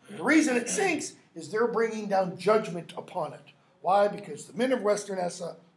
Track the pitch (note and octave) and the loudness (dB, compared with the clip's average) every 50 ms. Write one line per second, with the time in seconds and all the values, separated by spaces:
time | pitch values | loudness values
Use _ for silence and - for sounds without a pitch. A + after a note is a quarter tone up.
0 | _ - G3+ - E3 A#3+ D4+ D#4+ C#4+ B3+ B3 A#3+ A#3 - - - G4 F#4 E4 - | _ -18 -12 -4 0 4 6 6 6 6 2 0 0 0 -2 0 2 2 0 0
1 | - - - - _ _ _ E3 D#3 C#3 F#3 G#3+ A#3 A#3 - G#3+ A3+ A3 A3 G#3+ | -4 -8 -12 -16 _ _ _ -16 -14 -6 0 0 0 2 2 0 0 0 -2 -6
2 | G#3 G3+ G3 F#3+ F#3+ F3 - - - G3+ G#3+ A3 - - E3+ F3 E3 - - - | -4 0 0 2 2 0 -4 -2 2 4 4 4 2 -2 -8 -10 -10 -10 -12 -14
3 | - - - F3+ D#3+ C3+ - - - - - _ _ _ _ _ - E3 F#3+ G3+ | -14 -10 -8 -6 -6 -6 -8 -14 -20 -20 -20 _ _ _ _ _ 0 2 4 6
4 | G3+ G3+ F3 - - - D3 - - - - F3 B3 C4 C4 A3 G3 G#3 G#3 G3 | 4 4 2 -4 -10 -12 -12 -14 -14 -14 -4 -2 0 0 0 0 2 2 2 2
5 | - - G3 F#3 F3+ F3 E3+ - F3+ E3 D#3 - - _ _ | 0 -4 -4 -2 -2 -4 -4 -6 -10 -10 -12 -14 -20 _ _